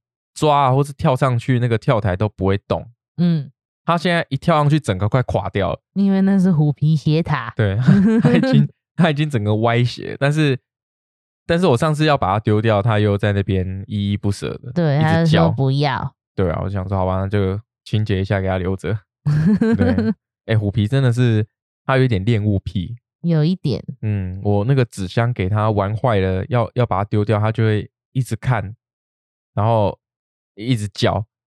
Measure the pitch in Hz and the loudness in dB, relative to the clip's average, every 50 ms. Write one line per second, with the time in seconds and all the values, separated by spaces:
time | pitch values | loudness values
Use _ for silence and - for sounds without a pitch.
0 | _ _ _ _ _ _ _ - 160 151 143 143 139 127 131 139 143 147 143 - | _ _ _ _ _ _ _ -2 0 2 2 2 2 2 2 2 0 -2 -4 -2
1 | - 156 127 127 143 131 123 117 - - 127 120 123 120 113 107 - - 127 107 | 0 0 0 2 0 0 0 -2 0 0 0 0 0 0 -2 -2 0 0 0 2
2 | 107 98 90 90 107 104 - - 95 95 98 101 - - 95 85 - 117 - _ | 0 0 0 0 -2 -4 -2 -2 0 0 0 0 -2 -4 -4 -4 -4 -12 -20 _
3 | _ _ _ 156 175 175 165 151 127 - - _ _ _ _ _ _ - 170 170 | _ _ _ -2 0 0 0 -2 -4 -8 -16 _ _ _ _ _ _ -2 -2 0
4 | - 180 170 170 - - 135 135 - 175 165 151 147 143 151 151 - - 95 92 | 0 0 0 0 -2 -4 -6 -2 0 2 2 2 4 2 2 2 0 -2 -2 -2
5 | 104 104 - 131 - - - 95 98 95 - 101 92 85 - - _ _ _ 190 | -2 0 0 0 0 0 -2 -4 -4 -2 -2 -2 -2 -2 -2 -6 _ _ _ 0
6 | 202 196 190 190 190 196 196 196 180 190 170 147 151 147 139 - 147 156 160 143 | 0 2 2 2 2 2 2 2 2 2 2 2 2 0 0 0 0 0 0 2
7 | - 160 151 160 165 - 156 131 113 120 - 127 110 98 95 113 127 147 190 202 | 2 0 0 0 0 -2 -4 -4 -6 -6 -4 -2 -2 0 0 2 4 4 6 6
8 | 185 226 220 233 - - 240 233 - 262 262 143 147 143 - _ _ _ _ - | 6 4 4 4 4 4 4 4 4 4 4 2 2 2 -2 _ _ _ _ 0
9 | 180 165 151 139 156 151 139 107 104 104 107 107 113 117 117 120 123 120 - - | 2 2 2 0 -2 -2 -2 -2 0 0 0 2 2 2 2 2 0 0 -2 -6
10 | 50 50 - - 139 143 151 156 151 143 127 - - _ _ _ _ _ _ _ | -10 -10 -6 -2 -2 0 2 2 2 0 0 -2 -6 _ _ _ _ _ _ _
11 | _ _ _ _ _ _ _ _ _ - 165 170 185 170 120 117 165 156 151 143 | _ _ _ _ _ _ _ _ _ -2 0 2 2 2 2 2 2 0 0 2
12 | 156 156 143 135 - 92 98 107 - 110 107 107 107 117 107 101 98 117 107 104 | 2 2 2 2 2 0 0 0 0 0 0 2 2 2 2 2 2 2 2 2
13 | 104 104 101 101 - 104 101 101 95 - 95 92 90 95 92 101 95 - 104 101 | 2 2 0 0 0 0 0 0 0 0 -2 -2 -2 -4 -6 -10 -8 -8 -6 -4
14 | 101 101 101 98 - 101 98 - - 60 - - - 123 120 175 165 151 135 147 | -2 -2 -2 -2 -2 -4 -4 -4 -6 -8 -8 -10 -12 -6 -4 -2 0 0 2 2
15 | 156 156 165 165 165 160 160 170 165 160 - 123 135 135 135 139 147 139 123 - | 2 2 2 2 2 2 2 4 2 2 0 0 -2 -2 0 0 -2 -2 -2 -4
16 | - 135 - _ _ _ _ - 95 85 78 85 90 95 98 95 92 98 101 95 | -6 -10 -12 _ _ _ _ -2 -2 -2 -2 -4 -6 -6 -6 -6 -6 -4 -2 -2
17 | 92 92 92 95 98 98 104 104 98 92 95 107 - _ _ _ _ - - 107 | 0 0 -2 -2 -2 -2 -2 -2 0 -2 -4 -6 -10 _ _ _ _ -4 -2 -2
18 | 107 113 101 92 98 - 104 98 95 92 92 92 87 92 95 - - 85 110 107 | 0 0 -2 -2 0 0 -2 -2 0 -2 -2 -2 -2 -4 -4 -4 -4 -6 -6 -6
19 | - _ _ _ _ 147 147 151 156 196 214 - 226 220 226 - 240 247 220 208 | -8 _ _ _ _ -2 0 2 2 2 2 2 2 0 2 2 0 0 0 0
20 | 214 226 196 - _ _ _ _ _ - 110 107 104 101 - 117 104 104 135 135 | -2 -2 -4 -6 _ _ _ _ _ -2 -2 0 0 0 0 0 -2 0 0 2
21 | 135 123 113 123 127 120 110 107 110 - _ _ _ _ _ _ _ - 131 131 | 2 2 2 2 2 2 2 0 0 -2 _ _ _ _ _ _ _ -2 0 2
22 | 131 127 110 92 95 117 117 101 104 107 101 95 - - - 98 85 85 120 - | 2 2 0 0 0 0 0 0 0 0 0 0 -4 -4 -6 -6 -6 -6 -10 -16
23 | _ _ _ _ - 170 165 151 151 170 190 - - 147 104 - - - 131 - | _ _ _ _ -4 -2 0 0 0 0 -2 -2 -4 -4 -4 -4 -6 -12 -12 -6
24 | 113 107 104 98 92 90 92 98 92 104 101 101 101 127 143 131 120 - - 98 | -4 -4 -2 -2 -4 -6 -8 -4 -2 0 0 2 2 2 2 0 0 -2 -4 -8
25 | 95 85 - 120 117 120 120 - 92 92 107 107 107 110 107 101 98 101 110 - | -8 -4 -2 -2 0 0 -2 -2 -2 -2 0 0 0 0 0 0 -2 -2 -2 -2
26 | - 127 110 98 95 95 95 95 92 - 120 120 113 - - 123 120 - 92 95 | -2 0 0 0 0 0 -2 -4 -4 -2 -2 -2 -2 -2 -2 -2 -2 -2 -2 -4
27 | 104 - - 104 104 113 107 104 107 110 110 - 113 110 107 104 - - _ _ | -2 -2 -2 -2 0 0 0 0 0 -2 0 0 0 0 0 -2 -4 -8 _ _
28 | _ _ _ 135 123 - 113 - - 127 123 107 98 98 110 - _ _ _ _ | _ _ _ -6 -4 -4 -8 -6 -2 -2 -2 -2 -2 -6 -12 -16 _ _ _ _
29 | _ _ _ _ _ _ _ _ _ _ _ 101 104 113 117 110 104 87 - - | _ _ _ _ _ _ _ _ _ _ _ -2 0 2 2 2 2 0 -2 -6
30 | _ _ _ _ _ _ _ _ _ _ _ 101 107 127 127 107 104 101 - - | _ _ _ _ _ _ _ _ _ _ _ -8 -4 -2 -2 -2 -2 -6 -4 -2
31 | 120 98 90 101 107 - _ _ _ | 0 0 0 -2 -6 -8 _ _ _